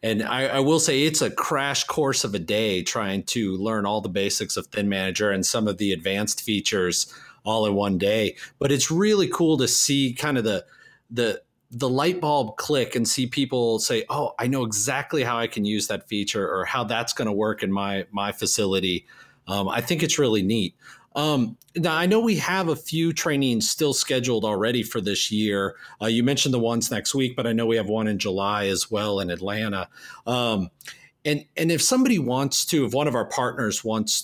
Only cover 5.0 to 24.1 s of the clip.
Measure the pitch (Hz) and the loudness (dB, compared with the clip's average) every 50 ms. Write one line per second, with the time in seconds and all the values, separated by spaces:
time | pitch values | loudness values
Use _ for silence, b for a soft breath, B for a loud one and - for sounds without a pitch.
5 | 95 95 87 - 104 104 98 95 90 - - 117 107 104 95 95 104 101 92 80 | 0 -2 0 0 0 2 2 0 0 0 0 0 0 0 0 0 0 0 0 0
6 | 85 98 98 101 104 104 - - - 113 107 98 - - 107 98 90 87 85 - | -2 -2 -2 -2 -2 -2 -4 -4 -2 -2 -2 0 0 0 0 0 0 2 0 -2
7 | - B B B B B B B B 104 110 113 107 104 98 101 101 101 95 87 | -2 B B B B B B B B -2 0 2 2 2 2 2 0 0 0 2
8 | 98 101 110 113 104 90 - B B B B - 139 139 143 135 - - 160 175 | 2 2 2 2 0 0 -2 B B B B -2 0 2 2 2 0 0 0 2
9 | 208 214 214 196 180 - - - 170 156 156 131 127 - - - - - 139 139 | 2 4 4 4 2 2 2 2 4 4 4 4 2 2 2 2 2 2 2 2
10 | 135 127 123 - 151 151 139 123 107 110 98 - - B B B B B B B | 2 0 0 -2 -2 0 0 0 2 0 0 -2 -4 B B B B B B B
11 | B - 117 123 117 110 - - - _ _ _ _ - 123 117 143 123 127 135 | B -8 -2 0 0 0 0 -2 -6 _ _ _ _ -12 -6 -4 -2 0 2 2
12 | 147 175 180 180 160 151 147 143 120 110 - - - - 151 131 113 - - 123 | 2 0 0 0 0 2 2 2 0 -2 -4 -6 -2 0 0 0 0 0 0 0
13 | 113 - - 135 127 123 - 143 135 123 131 123 117 117 113 110 - - 123 113 | 0 0 0 -2 -2 -2 0 -2 -2 0 0 0 2 2 2 0 0 0 0 -2
14 | - - 127 147 139 110 - - 120 127 139 131 120 110 104 104 - 139 131 139 | -2 -2 -4 -2 -2 -4 -4 -4 -2 0 0 0 -2 -2 -2 -2 -2 -2 -2 -2
15 | 143 - - 147 123 120 120 117 117 - - 110 101 104 107 104 101 - 104 95 | -4 -2 -2 0 0 0 0 -2 -2 -2 -2 -2 -2 0 0 -2 -2 -2 -4 -6
16 | - - 110 104 101 - - 104 98 - 92 92 90 - - 127 117 104 117 117 | -6 -6 -4 -4 -2 -2 -2 -2 -2 -2 -2 -2 -2 -2 -2 -2 -2 -2 -2 -2
17 | 117 - - - 120 107 101 101 107 107 104 - - 95 98 101 98 101 98 98 | -2 -2 -4 -2 -2 -2 0 0 0 0 -2 -2 -2 -2 0 0 -2 -2 -2 -4
18 | 95 - 101 101 101 101 101 - 107 - - - 104 95 95 95 92 92 87 85 | -4 -4 -4 -4 -2 -2 -4 -2 -2 -2 0 0 0 2 2 0 0 0 -2 -2
19 | - B B B B B B B B 90 98 101 98 95 - - - - 175 151 | -6 B B B B B B B B -4 -2 -2 -2 -2 -2 -2 -2 -2 -2 0
20 | 165 143 - - 143 117 110 104 92 98 113 110 95 - - B B B B B | 0 0 2 2 2 4 4 2 2 2 2 0 0 -2 -4 B B B B B
21 | B B B 143 151 156 147 131 117 - - - - _ - 175 160 170 156 160 | B B B -2 0 2 2 2 2 0 -2 -10 -16 _ -4 -2 0 0 2 2
22 | 175 185 208 226 233 226 196 147 - 175 185 190 180 160 143 - - - 156 165 | 4 4 4 4 4 4 2 2 2 0 0 2 2 0 0 -2 -4 -4 -2 0
23 | 165 165 160 - - 165 147 139 139 127 117 107 107 - - - 156 143 131 - | 0 0 0 0 0 0 2 2 2 2 2 2 0 -2 0 0 2 2 2 0
24 | - - | 0 0